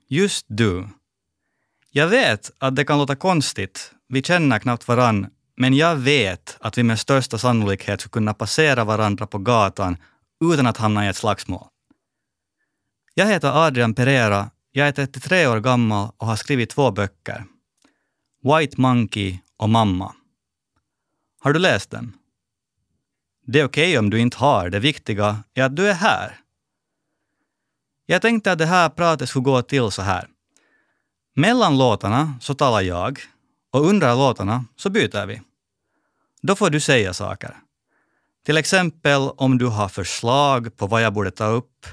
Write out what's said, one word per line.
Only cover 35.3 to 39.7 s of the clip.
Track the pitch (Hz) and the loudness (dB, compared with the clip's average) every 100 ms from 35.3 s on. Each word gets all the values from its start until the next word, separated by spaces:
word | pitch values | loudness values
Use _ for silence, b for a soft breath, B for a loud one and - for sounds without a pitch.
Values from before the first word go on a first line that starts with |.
| 110 - _ _ _ _ _ _ _ _ _ | -12 -18 _ _ _ _ _ _ _ _ _
Då | 156 196 | -4 0
får | 196 | 0
du | 147 | 0
säga | 151 131 95 | 2 2 2
saker. | 87 98 98 - - _ _ _ _ _ _ _ _ - | -4 -8 -10 -14 -18 _ _ _ _ _ _ _ _ -2
Till | 156 | -2
exempel | 147 190 175 - 147 143 | 2 0 0 -2 0 2
om | 135 - 131 127 | 0 -2 0 2
du | |
har | 123 | 0